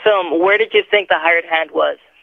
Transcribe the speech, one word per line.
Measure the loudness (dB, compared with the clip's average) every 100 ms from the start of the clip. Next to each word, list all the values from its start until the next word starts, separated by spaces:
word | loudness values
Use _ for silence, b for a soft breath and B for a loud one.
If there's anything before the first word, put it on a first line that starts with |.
film, | 0 0 0 0
where | 2 2
did | 0
you | -2 0
think | 0 0
the | 0
hired | 0 0 0
hand | -4 -4
was? | -2 -4 -4 _ _